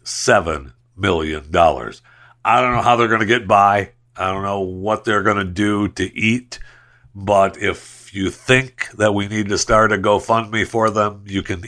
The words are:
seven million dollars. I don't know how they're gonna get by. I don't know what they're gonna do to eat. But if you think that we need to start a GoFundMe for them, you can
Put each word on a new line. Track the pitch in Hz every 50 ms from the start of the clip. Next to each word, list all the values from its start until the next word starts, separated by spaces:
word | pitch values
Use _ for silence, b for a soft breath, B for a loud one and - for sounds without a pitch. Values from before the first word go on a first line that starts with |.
| _
seven | - - - - - 120 104 87 82 78 73 69 65 - _ _ _ _
million | - 92 98 92 82 80 78 78 76 71 73
dollars. | 82 90 85 80 71 64 58 57 - - b b b b b b b b -
I | 101 117 123 127
don't | 123 123
know | 120
how | 113 117 120
they're | 117 120 110
gonna | 113 110 110
get | 98 117 123 104
by. | 92 107 101 101 101 101 104 98 - _ _ _ _ _
I | - 92 95 95
don't | 98 98
know | 98 101 101
what | 95 92 92 92 92 104 110 110 -
they're | 113 107 104 98
gonna | 107 104 101 98
do | 92 87 90 104 104 104 101 104 101
to | - - 95 90 - -
eat. | 107 110 117 127 - _ - - b b b b b b b b b b _
But | 101 98 98 104 98 98 98 92 -
if | 104 98 87 - - - - - - - -
you | 98 95 90
think | 82 - - - 131 127 131 127 - - - - -
that | 110 107 104 104
we | 101 101 101
need | 107 107 104 98
to | 104 90
start | - - 113 107 110 107 107
a | 98
GoFundMe | 95 104 104 95 - - 113 113 113 104 107 110 101
for | - - 113 110 110
them, | 101 107 104 104 101 101 101
you | 101 95 98 92
can | - 101 90 87